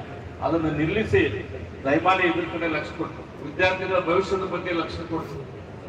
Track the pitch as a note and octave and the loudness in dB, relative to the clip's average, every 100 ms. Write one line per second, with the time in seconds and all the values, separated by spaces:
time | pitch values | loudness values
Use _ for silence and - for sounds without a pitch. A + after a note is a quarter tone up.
0 | - - - - C#3+ E3 D#3 D3 D#3+ G#3 | -6 -10 -12 -4 0 2 2 0 2 2
1 | - G3 D3+ - - - - - C3+ D#3 | 4 4 4 0 -6 -10 -10 -4 2 4
2 | F3+ F#3 F3+ E3 D#3+ E3 E3 D3+ - - | 6 6 4 2 -2 -2 -2 -2 -4 -6
3 | D3+ C3 - - D3+ D3+ F#3 F#3 F#3+ F#3 | -6 -8 -12 -12 -8 2 2 2 2 2
4 | E3 F#3 F#3+ F#3+ F#3 F3 F3+ E3+ D3+ E3 | 4 2 4 0 0 -4 -2 -2 -2 -6
5 | D#3+ E3 - C#3 C3+ - - - | -4 -4 -4 -8 -10 -12 -12 -14